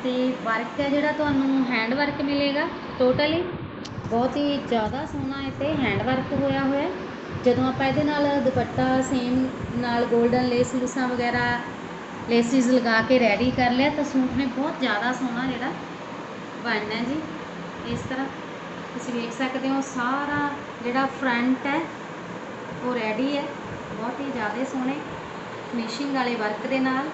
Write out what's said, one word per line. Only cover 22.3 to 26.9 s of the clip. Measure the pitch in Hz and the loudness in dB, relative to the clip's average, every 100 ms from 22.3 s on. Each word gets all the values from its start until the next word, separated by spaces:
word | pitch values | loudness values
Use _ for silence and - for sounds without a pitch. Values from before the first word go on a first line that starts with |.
| - - - - - | -10 -10 -10 -10 -6
ਉਹ | 247 247 | -2 -2
ਰੈਡੀ | 220 214 262 285 | -2 0 0 0
ਹੈ, | 294 285 - - - 208 | -4 -8 -10 -10 -10 -6
ਬਹੁਤ | 226 254 | -6 -4
ਹੀ | 277 | -4
ਜ਼ਿਆਦਾ | 240 214 220 | -2 -4 -2
ਸੋਹਣੇ | 262 262 254 294 - - - - - - - | -2 -2 -2 -2 -6 -10 -10 -10 -10 -10 -6
ਫਿਨਿਸ਼ਿੰਗ | 240 226 - 285 269 | -4 -4 -4 -2 0
ਵਾਲੇ | 247 233 | 0 0
ਵਰਕ | 214 214 254 | -2 -4 -2
ਦੇ | 269 | 0
ਨਾਲ। | 262 | 2